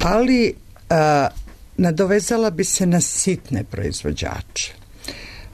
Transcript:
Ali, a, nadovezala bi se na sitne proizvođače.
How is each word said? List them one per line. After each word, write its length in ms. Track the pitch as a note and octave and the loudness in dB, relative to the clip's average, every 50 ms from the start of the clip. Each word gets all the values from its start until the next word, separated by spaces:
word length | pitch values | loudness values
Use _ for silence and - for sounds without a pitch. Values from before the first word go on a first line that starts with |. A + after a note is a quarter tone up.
Ali, 540 | - E3+ G3+ A3 B3+ B3+ C4 A#3+ A#3 F3 - - - - - - - - | 0 2 2 4 4 4 4 4 4 2 0 -4 -12 -20 -20 -10 -4 0
a, 380 | E3+ D#3+ D#3 D3+ D3 C#3+ C3+ - - - - - - - - - - | 2 4 4 4 4 4 2 0 -2 -6 -12 -14 -16 -20 -20 -8 -2
nadovezala 760 | - F3+ E3+ D#3 D#3+ G3 F#3 G3+ G#3 - - A#3+ A3+ A3 G#3+ | 0 2 2 2 2 2 2 2 2 2 0 0 0 0 0
bi 140 | E3+ D#3 F#3+ | 0 -2 -2
se 220 | - - - F#3+ | -2 0 0 2
na 140 | F3 F3 F3 | 2 2 2
sitne 640 | E3 - - - - F#3+ F3+ - - - C3 F#2+ A#2+ | 2 0 -2 -2 -2 -2 -2 -2 -4 -6 -6 -6 -6
proizvođače. 1080 | - - - - D2 - - - D2 D2+ - - - - - - - - - - - - - - - - - - - - - - - - - - - | -6 -8 -6 -6 -6 -6 -4 -4 -6 -4 -4 -6 -6 -6 -8 -10 -10 -8 -8 -8 -8 -10 -16 -20 -20 -20 -18 -16 -16 -14 -14 -16 -16 -16 -16 -16 -12